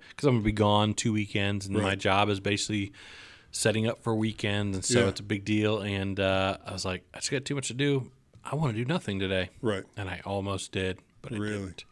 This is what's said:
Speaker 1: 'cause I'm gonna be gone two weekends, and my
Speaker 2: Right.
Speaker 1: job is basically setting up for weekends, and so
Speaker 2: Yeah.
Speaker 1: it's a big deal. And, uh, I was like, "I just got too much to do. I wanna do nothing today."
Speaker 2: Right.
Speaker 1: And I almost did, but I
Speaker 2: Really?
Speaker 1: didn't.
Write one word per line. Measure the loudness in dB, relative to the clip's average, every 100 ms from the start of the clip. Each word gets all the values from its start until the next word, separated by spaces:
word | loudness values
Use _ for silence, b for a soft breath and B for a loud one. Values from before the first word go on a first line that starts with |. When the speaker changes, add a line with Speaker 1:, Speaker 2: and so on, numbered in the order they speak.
| B 0
Speaker 1:
'cause | 2
I'm | 4
gonna |
be | 2
gone | 4 6 6 4 2
two | 0
weekends, | 0 0 0 0 0 -2
and | 0
my |
Speaker 2:
Right. | 2 2
Speaker 1:
job | 4 4 4
is | 2
basically | 0 -2 0 -2 -4 B B B B B B
setting | -2 0 2 0
up | -2
for | -2 0
weekends, | 0 -2 -2 0 0 -2
and | 2
so | 4
Speaker 2:
Yeah. | 4
Speaker 1:
it's | 0
a |
big | -4 -4 0
deal. | 2 2 0
And, | -2 -2 -2 0
uh, | 2 4 2 -2 -6
I |
was | -6 -4
like, | -6 -8
"I | -8
just | -4
got | -4 -4
too | -6
much | -4
to |
do. | -2 0 0 -2 -14 _ -16
I | -6 -2
wanna | 0
do | 0 -2
nothing | -2 -2 -2
today." | 0 0 -2 -2
Speaker 2:
Right. | -2 -2 -4 -10
Speaker 1:
And | -8
I | -8 -4
almost | -4 -2 -4 -4
did, | -4 -2 -4 _ _
but | -10
I | -6
Speaker 2:
Really? | -4 -4
Speaker 1:
didn't. | -6 -12 -18